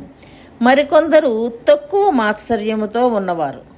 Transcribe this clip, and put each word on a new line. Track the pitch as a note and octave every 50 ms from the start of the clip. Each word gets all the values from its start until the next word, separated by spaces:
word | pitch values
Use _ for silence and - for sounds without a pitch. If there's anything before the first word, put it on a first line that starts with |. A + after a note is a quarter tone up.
| - - - _ - - - - - - - -
మరికొందరు | A#3 B3 C4+ C#4 C#4+ C#4+ F4 D#4 D#4+ D#4+ D4+ D#4 D#4 C4 A3 A3 A#3 A#3+ A#3 - - D4+
తక్కువ | D4 D4 - - F#4+ G4+ G4+ G4
మాత్సర్యముతో | D4+ A#3+ G#3+ G#3 G#3 - - - A#3 G#3 G#3 A3 A3 G#3+ G#3+ G3+ G#3 A#3 B3
ఉన్నవారు | B3 A3+ G3+ F#3+ F3+ F3 E3+ D#3 C3+ B2+ - - - -